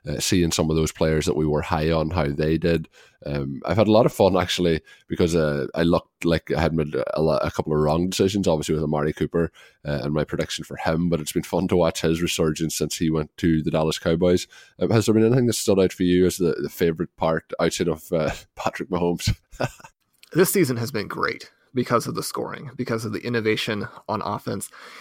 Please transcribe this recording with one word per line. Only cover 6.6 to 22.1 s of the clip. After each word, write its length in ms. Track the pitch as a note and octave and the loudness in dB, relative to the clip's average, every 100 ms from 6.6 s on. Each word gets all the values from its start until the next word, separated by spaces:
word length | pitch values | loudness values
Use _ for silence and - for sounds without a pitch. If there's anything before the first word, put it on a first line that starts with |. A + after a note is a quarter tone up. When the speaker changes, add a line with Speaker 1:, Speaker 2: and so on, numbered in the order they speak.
Speaker 1:
had 140 | D#2+ | 0
made 200 | D#2+ D2 | 0 -2
a 280 | C2 - - | -4 -2 0
lo-, 160 | D#2+ C#2+ | 2 2
a 120 | D2+ | 0
couple 220 | - - | -2 -2
of 60 | D#2 | 0
wrong 320 | D2+ D#2+ F#2 | 2 2 0
decisions, 360 | - G2 G2+ F2+ | 0 0 2 0
obviously 280 | D#2 D2+ | 0 0
with 100 | D#2 | -2
Amari 300 | D2+ D2+ D2+ | 0 0 -2
Cooper, 360 | - D#2 E2+ E2 - - _ D2 | -2 -2 0 -2 -6 -20 _ -6
uh, 140 | D2 | -4
and 100 | D2 | -2
my 120 | D#2 | -2
prediction 380 | D2+ D#2+ D#2 - | -2 -4 -6 -8
for 140 | D2+ D2 | -10 -6
him, 320 | - E2 F2 | -2 0 0
but 120 | E2 | -2
it's 120 | D2+ | -2
been 100 | F2 | -6
fun 260 | - F2 F2+ | -4 -2 0
to 80 | F#2 | 2
watch 260 | E2 - | 2 0
his 180 | E2 E2 | -2 0
resurgence 560 | E2+ - D#2+ D#2 D#2+ - | -2 0 0 0 -4 -4
since 220 | D#2 - | -4 -2
he 100 | E2 | -2
went 260 | D#2 D2+ - | -2 -4 -2
to 240 | E2+ D#2+ | 0 2
the 80 | D2+ | 0
Dallas 280 | D#2 D#2+ - | 0 0 0
Cowboys. 480 | E2+ E2 F2+ F2+ - - - - | -2 2 4 2 0 -18 -20 -4
Um, 120 | - | 2
has 160 | A2+ G#2 | 2 4
there 80 | |
been 100 | A2 | 4
anything 220 | A2+ C3 A#2+ | 4 4 2
that 60 | |
stood 260 | G#2+ - F#2+ | 0 2 4
out 120 | F#2 | 2
for 80 | - | 2
you 240 | F2+ F2+ F2+ | 2 4 4
as 100 | E2+ | 2
the, 200 | E2+ - | 0 -2
the 80 | C#2+ | -6
favorite 480 | - E2+ D#2+ E2+ - | -2 0 0 -6 -2
part 340 | E2+ D#2+ - - | 0 0 -4 -2
outside 300 | E2+ - E2+ | -2 0 -2
of, 240 | D#2 - | -4 -4
uh, 200 | E2+ C#2+ - | -2 -2 -4
<laughs> 120 | - - | -12 -8
Patrick 340 | - - - | -6 -6 -6
Mahomes? 440 | F2 F2 F2 - - _ - | -2 0 0 -2 -4 _ -8
<laughs> 80 | - - - _ _ _ - | -8 -8 -20 _ _ _ -4
Speaker 2:
This 180 | D3+ F3+ | 0 2
season 260 | G3+ C#3+ A#2 | 4 2 0
has 120 | A#2 | -4
been 180 | A2+ F2+ | -6 -6
great 420 | - - - - _ _ | -4 -4 -4 -12 _ _
because 320 | B2+ A#2+ A#2 | -4 0 0
of 80 | - | 0